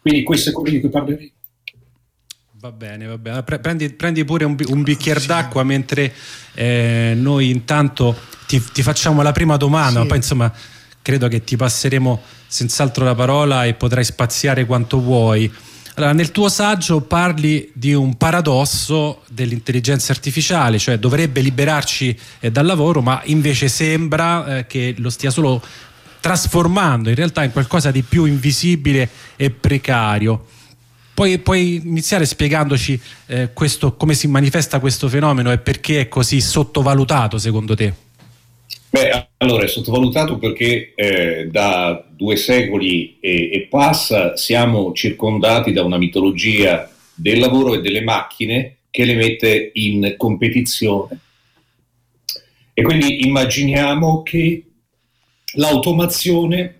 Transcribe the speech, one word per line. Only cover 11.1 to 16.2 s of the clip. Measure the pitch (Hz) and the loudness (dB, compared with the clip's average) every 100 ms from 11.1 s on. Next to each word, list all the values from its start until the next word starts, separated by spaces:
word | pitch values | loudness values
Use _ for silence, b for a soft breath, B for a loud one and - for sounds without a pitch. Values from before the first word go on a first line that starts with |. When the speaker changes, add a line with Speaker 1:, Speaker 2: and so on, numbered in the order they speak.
| 135 123 | 0 0
Speaker 2:
che | 113 | -2
ti | - 117 | -4 -2
passeremo | 127 - 135 131 131 120 B B B | -2 -2 -2 0 0 -2 B B B
senz'altro | - 120 - 143 - | -6 -4 -2 -2 0
la | 127 | 0
parola | 120 127 139 147 135 123 | 2 2 2 2 2 0
e | |
potrai | 117 123 123 | 0 -2 0
spaziare | 117 - 120 - 143 131 | -2 -2 -4 -2 -2 0
quanto | 120 123 117 135 | 0 0 0 0
vuoi. | 123 127 113 107 110 B B B B - | 2 2 4 2 0 B B B B -2
Allora, | 147 | 2
nel | 151 | 2